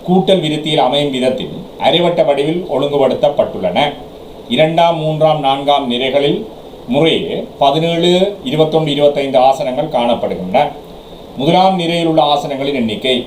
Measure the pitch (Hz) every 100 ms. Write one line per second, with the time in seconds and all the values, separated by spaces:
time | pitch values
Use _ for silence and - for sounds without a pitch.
0 | - 185 185 185 156 151 151 147 127 143
1 | 143 127 120 - - - - - 123 165
2 | 170 170 147 139 151 180 190 - 143 143
3 | 131 110 - - 110 101 104 127 147 -
4 | - - - - - 127 156 165 170 156
5 | 156 156 156 143 135 139 143 143 127 120
6 | 131 143 - - - - - - - 139
7 | 160 107 87 123 - - 139 151 170 165
8 | 175 180 202 - 127 151 151 160 151 143
9 | 147 143 139 127 131 135 135 131 156 127
10 | 120 117 - - 92 123 147 - - -
11 | - - - - 143 180 190 180 170 170
12 | 165 156 143 143 147 135 143 131 113 104
13 | 113 123